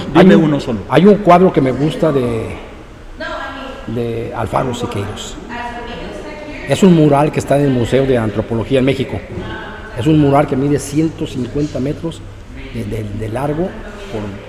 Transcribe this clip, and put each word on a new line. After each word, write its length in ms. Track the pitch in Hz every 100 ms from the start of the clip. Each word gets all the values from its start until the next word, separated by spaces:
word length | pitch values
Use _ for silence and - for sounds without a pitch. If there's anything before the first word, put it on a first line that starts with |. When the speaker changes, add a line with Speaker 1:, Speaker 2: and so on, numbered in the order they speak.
| -
Speaker 1:
hay 100 | 156
Speaker 2:
dime 120 | 185 165
Speaker 1:
un, 80 | 156
Speaker 2:
uno 140 | 143
solo. 200 | - 110 92
Speaker 1:
hay 160 | 131 196
un 100 | 196
cuadro 360 | 170 175 185
que 100 | 165
me 100 | 131
gusta 400 | 123 151 - 160
de, 340 | 139 120 113 98 92 - - - - - - 320 311 - - - - - 117
de 380 | 117 113 113 -
Alfaro 380 | 113 139 135
Siqueiros. 600 | 117 110 - 101 101 - - 240 240 240 240 240 233 - - - - - - -
Es 160 | 135
un 100 | 196
mural 380 | 170 151 139 151
que 80 | 147
está 180 | 131 139
en 80 | 143
el 60 |
Museo 340 | 123 110 127 135
de 120 | 123
Antropología 600 | 110 104 107 113 104 131
en 60 | 131
México. 340 | 131 120 101 - - - - - - - -
Es 80 | 123
un 140 | 156
mural 260 | 143 139 147
que 80 | 131
mide 220 | 143 143
ciento 460 | - 147 160 - 156
cincuenta 540 | 135 117 143 147 135
metros 420 | 135 - 165 156 - - - - -
de, 100 | 117
de, 200 | 104 110 104 101
de 100 | 107
largo 340 | 113 143 151 190 - - - -
por, 100 | 110 104 101